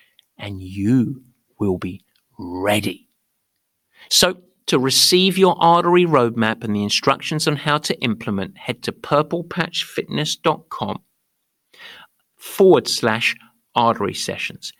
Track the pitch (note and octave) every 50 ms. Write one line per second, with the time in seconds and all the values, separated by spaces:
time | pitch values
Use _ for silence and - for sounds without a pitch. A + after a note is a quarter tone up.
0 | _ _ _ _ _ _ _ - G#2+ G2+ G2 F#2+ F#2+ F#2 F#2+ G2 G2 G#2+ B2+ C3
1 | A2+ G#2 C3+ - - _ _ _ _ _ _ - G#2+ G2 F#2 F2 - F2+ F#2+ F#2+
2 | _ _ _ _ _ _ _ - G2 F2 F2+ F#2 F#2+ G#2 G#2 G#2+ G2+ - - -
3 | _ _ _ _ _ _ _ _ _ _ _ _ _ _ _ _ _ _ _ _
4 | - - - - F#3 F3+ F#3 - _ _ _ _ _ - F3 C3+ B2+ C3+ B2+ -
5 | - - F3+ F3+ F#3 F#3+ F3+ F#3+ F#3+ F#3 - - E3 E3+ E3+ E3+ E3+ F3 F3 F3+
6 | F3+ E3 D3+ C3 A#2+ A#2 A#2 A#2 A2 A2 A2 A2+ - A2 G#2 G#2 G#2 G#2 - -
7 | - C#3+ C3+ - - - D#3+ D#3 - E3 D3+ C#3 - D3+ D3 D3+ - - - -
8 | C3 B2 G#2 - - - G2+ G2 F#2 - - - - - A#2+ - - - - -
9 | - - D3+ D3 D#3 D3+ - F3 E3+ E3+ - F3+ E3 - - - - - - D#3
10 | D#3 - D3+ D3 D3+ D3+ - - - E3 D3+ - - _ - - A2 G2+ - -
11 | - _ _ _ _ _ _ _ _ _ _ _ _ _ _ - - - - -
12 | - _ _ _ _ _ _ _ - - - - G3 F#3+ E3 B2+ - - - -
13 | - A2+ A2 A#2 - - - - - _ _ _ _ _ - A#2+ A#2 A#2 A2 -
14 | G2+ F#2+ G2 - - - - - - - - - - - -